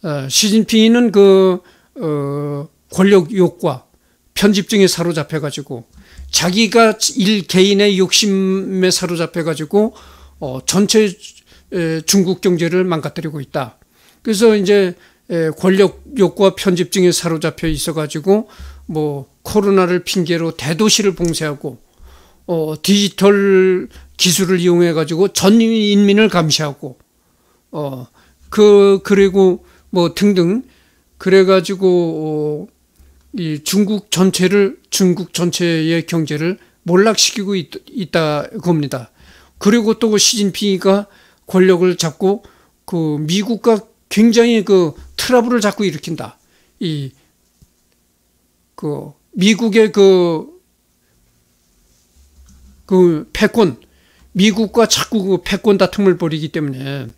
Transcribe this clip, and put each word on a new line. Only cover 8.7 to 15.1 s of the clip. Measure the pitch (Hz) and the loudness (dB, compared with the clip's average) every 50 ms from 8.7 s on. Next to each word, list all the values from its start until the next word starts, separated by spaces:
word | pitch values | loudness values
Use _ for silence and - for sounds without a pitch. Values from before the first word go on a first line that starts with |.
| 190 190 185 185 180 | -2 0 0 0 0
사로잡혀가지고, | - 185 170 175 165 170 160 - 175 160 165 160 143 156 143 - 202 214 226 - - - - - - - - _ _ | -2 -4 -6 -6 -6 -6 -6 -6 -6 -4 -4 -6 -6 -8 -2 0 0 0 0 -4 -10 -20 -20 -20 -20 -20 -20 _ _
어, | - 139 127 131 - | -12 -10 -10 -8 -8
전체, | - - 180 208 196 - 220 220 202 180 _ - - - - _ _ _ _ _ _ - | -2 0 0 0 2 2 2 2 2 -2 _ -20 -20 -20 -20 _ _ _ _ _ _ -6
에, | 185 170 160 160 160 156 | -4 -4 -4 -4 -6 -4
중국 | - 190 202 185 175 190 180 - | 0 2 2 2 2 -2 -2 0
경제를 | 202 180 165 170 170 165 180 185 | -2 0 0 -2 -2 0 -2 0
망가뜨리고 | 185 170 160 143 156 - - 156 160 151 151 | 0 -2 -4 -6 -8 -10 -8 -10 -10 -10 -10
있다. | 135 _ - 151 131 117 - _ _ _ _ _ _ _ _ _ _ | -14 _ -8 -8 -8 -8 -12 _ _ _ _ _ _ _ _ _ _
그래서 | - 220 190 233 233 214 | -4 -2 4 4 4 4
이제, | 208 190 180 208 202 196 180 175 _ _ _ | 4 2 2 2 2 2 0 -4 _ _ _